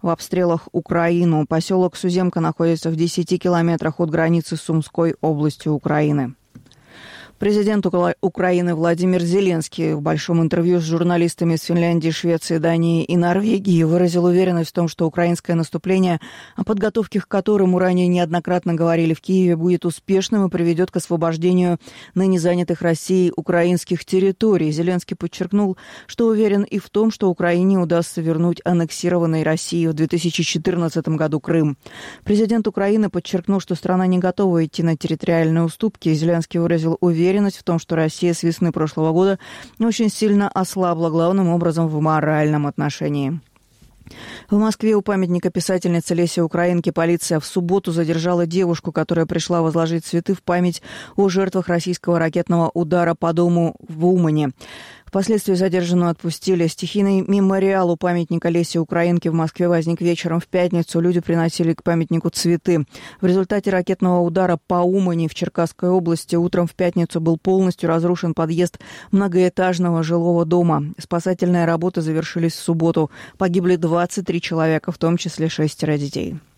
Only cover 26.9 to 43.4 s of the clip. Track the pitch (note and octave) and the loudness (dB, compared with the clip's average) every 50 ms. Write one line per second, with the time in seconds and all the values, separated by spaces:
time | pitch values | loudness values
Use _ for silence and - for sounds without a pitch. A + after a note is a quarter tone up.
26.9 | _ G3+ A3 A3+ G#3+ - - F#3+ F3 - F3 F3 F3 F3 F3+ F#3+ G3 F#3+ F3 D#3+ | _ 0 0 0 0 0 0 0 0 2 0 0 2 2 2 2 2 2 2 2
27.9 | E3+ E3+ E3+ - - - E3 D#3+ D#3+ D#3 E3+ F3 E3+ - - E3+ F3+ E3+ E3+ D#3+ | 0 0 0 -2 -6 -4 -2 -2 0 2 2 0 0 -2 -2 0 0 0 0 -2
28.9 | - - - F3 F3 F3 E3+ E3 D#3+ D#3+ D#3 D3+ D#3 E3 - - - E3+ E3+ D#3+ | -4 -4 -2 0 0 2 0 0 0 0 0 0 -2 -2 -4 -4 -2 -2 0 0
29.9 | D#3+ C#3+ D#3 D#3 - F3 D#3+ F3 D#3+ - E3+ - - E3 D#3 F#3 F3+ D#3 E3+ E3 | 0 0 -2 0 0 -2 -2 -2 -2 -2 -4 -2 -2 -2 -2 -2 0 0 -2 -2
30.9 | - E3 D3 - D#3+ D3+ D#3 D3+ D3 D#3 - - E3 E3 D#3 D3 C#3+ _ _ - | -2 -4 -4 -2 -2 -2 -2 -2 -2 -4 -2 0 0 2 2 2 0 _ _ -20
31.9 | - - - - - - - - G#3 G#3 A3+ G3+ A3+ A#3 G#3 A3 - - G3+ G3+ | -20 -18 -18 -18 -20 -16 -4 0 2 2 2 2 2 0 0 -2 -2 0 0 2
32.9 | G#3 A3 G#3+ G3 - F3 - - - F#3+ F3 - G3 G3 - - F3+ E3 - F3+ | 2 2 0 0 -2 -4 -6 -4 -6 -4 -2 0 -2 -2 0 -4 -6 -6 -2 -2
33.9 | F#3 F#3 F#3 F#3 F#3 F3+ F3 F#3 F3+ - G3+ F#3+ F3 E3+ D#3+ D#3 _ - E3+ E3+ | 0 2 2 2 2 2 0 0 0 0 0 2 2 2 0 -2 _ -2 0 0
34.9 | D#3+ D3 - E3 D#3+ D3+ - - E3+ E3 E3 D#3+ D#3+ E3 E3 E3 D#3 - - A3 | 0 -2 -2 -6 -6 -4 -2 0 2 2 2 2 2 2 0 -2 -2 -2 -4 -4
35.9 | - - - E3 D#3+ D3+ D#3+ E3+ F3 E3+ D#3+ - - F3 E3+ E3+ E3+ E3 D#3+ E3 | -4 -2 -2 0 0 0 2 0 0 0 -2 -2 -2 -2 0 2 0 0 0 0
36.9 | E3 - - F3 E3+ D#3+ E3+ F3+ F#3+ G3+ G#3 G3 F#3+ - - - F3 E3 - _ | -2 0 0 0 2 2 2 2 2 2 0 0 -2 -4 -4 -2 -2 -2 -2 _
37.9 | E3+ D#3+ D#3+ D#3 - - - F3 E3+ - - E3+ E3 - F#3 E3+ D#3 - D#3 D3+ | -2 0 0 0 -2 -2 -2 -2 -2 0 -2 -2 -2 0 -2 -2 0 -2 -2 -2
38.9 | - - D#3 D#3+ D#3+ E3+ F#3 G3 G3 F#3 - - - - - - - _ A3 A#3 | -2 -2 -2 0 2 2 2 2 0 -2 -6 -16 -20 -20 -20 -20 -6 _ -2 -2
39.9 | A3 - A#3 G#3+ - - - A3 G#3 G3+ G3+ - - - F#3 - - G3 F#3 F3 | 0 0 0 -2 0 0 0 2 4 4 2 2 0 -2 -4 -2 -2 -2 0 0
40.9 | E3+ D#3+ E3 E3 D#3 E3 E3 E3+ F#3+ G3 F#3+ E3+ E3+ F3 E3+ E3 D#3+ D#3+ E3 D#3+ | 0 0 -2 0 2 2 2 2 2 2 2 2 2 2 2 0 0 0 0 0
41.9 | D#3 D3+ D3+ D#3 D#3 D#3 D#3 D3+ D#3 D3+ D3+ D3+ D3+ D3+ D3 C#3+ C#3+ - D3+ D3 | 0 0 0 2 2 2 2 0 0 2 2 2 2 0 0 -2 -4 -2 -4 -4
42.9 | C#3+ - D#3 D3 D3 C#3+ C#3 C3+ E3+ E3 | -4 -4 -4 -4 -2 -2 -2 -4 -4 -6